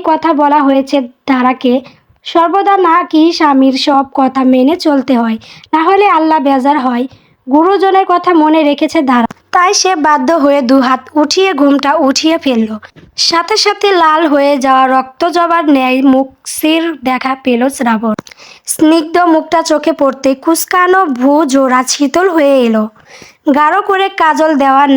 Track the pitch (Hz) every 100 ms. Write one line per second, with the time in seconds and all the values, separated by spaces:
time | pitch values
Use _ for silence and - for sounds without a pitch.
0 | 359 311 330 294 294 294 277 269 269 285
1 | 247 _ - 262 254 254 254 254 254 _
2 | _ _ - 339 339 381 403 392 349 339
3 | 349 311 330 339 302 269 269 262 - 277
4 | 269 - 262 262 262 254 262 349 320 277
5 | 254 247 226 226 - - - 311 320 392
6 | 403 320 320 311 285 269 269 294 254 240
7 | 269 - _ _ - 285 349 392 381 381
8 | 381 349 349 339 302 320 294 285 302 320
9 | 269 240 226 - - 370 359 403 381 359
10 | 302 294 254 330 285 285 247 269 254 254
11 | - 302 302 - 381 285 277 277 277 311
12 | 269 - 311 330 285 233 220 214 - -
13 | - - - 330 339 427 415 415 403 370
14 | 320 311 330 285 285 285 262 262 262 262
15 | 254 - 339 339 339 339 311 277 254 262
16 | 277 262 269 _ - - 311 330 330 302
17 | 240 254 262 269 262 240 262 262 240 220
18 | 226 214 - - - - - - 311 330
19 | 320 339 349 320 320 339 320 302 311 320
20 | 269 269 269 269 320 330 - 370 359 381
21 | 359 247 262 294 302 269 262 254 247 -
22 | 285 339 381 320 285 269 233 214 220 _
23 | _ - - _ - 285 302 370 403 381
24 | 392 381 320 285 311 294 269 269 285